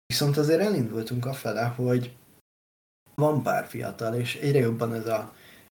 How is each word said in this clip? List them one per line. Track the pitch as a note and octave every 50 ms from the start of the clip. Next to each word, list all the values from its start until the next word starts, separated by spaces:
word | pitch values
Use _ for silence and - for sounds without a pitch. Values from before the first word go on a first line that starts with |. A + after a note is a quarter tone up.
| _
Viszont | - - - D3+ C#3+ C#3+
azért | D3+ D3 D3 E3 E3
elindultunk | G3 G#3+ G3+ D3 A#2+ G#2+ A2+ A2+ A2 - B2 B2 B2
afele, | C3+ C3+ - - A#2+ G#2 A2 A#2
hogy | A#2+ B2 - B2 B2 B2 B2 A#2+ - - - - - _ _ _ _ _ _ _ _ _ _ _ _ _ _ _ _ -
van | - D3 D3+ D3+ C3+ G2
pár | G2 F2+ D2+ -
fiatal, | - - A#2 A#2+ A2 G2+ - A#2 A2+ A#2+
és | B2 B2 A#2+ -
egyre | - - C#3+ C#3+ C#3
jobban | B2 A2+ A2+ A2+ A#2 A#2 A#2
ez | A2+ A2
a | A2+ A2 G#2+ G#2+ - - - - - - - - _ _